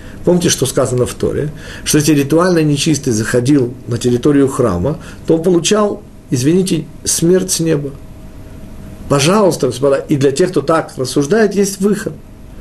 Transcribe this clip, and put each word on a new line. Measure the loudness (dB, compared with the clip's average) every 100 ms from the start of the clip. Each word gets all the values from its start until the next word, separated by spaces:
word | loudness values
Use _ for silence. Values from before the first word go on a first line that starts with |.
| -16 -4 2
Помните, | 2 2
что | 0 0
сказано | 0 0 0 -2
в |
Торе? | -2 -2 -2 -4 -8 -14 -10
Что | 0 2
если | 4
ритуально | 2 2 2 4 2
нечистый | 2 2 0 0 0
заходил | 0 0 0 4 2 2 -4 -6
на | -2
территорию | 0 2 4 4 2
храма, | 2 0 0 -2 -4 -10 -10 0
то | 0
он |
получал, | 2 2 2 2 0 -2 -12 -20 -6
извините, | 0 2 2 2 -2 -6 -8
смерть | -6 0 4 2 2
с | -2
неба. | 0 0 -4 -10 -16 -18 -18 -18 -18 -16 -16 -16 -16 -14 -2
Пожалуйста, | 0 2 4 4 2 -2
господа, | 0 0 0
и | 0 2
для | 2
тех, | 2 0
кто | 0
так | 0 0 -2 -6
рассуждает, | -2 -2 0 2 2 2
есть | -2 0
выход. | 0 0 -4 -10 -16 -20 -20 -18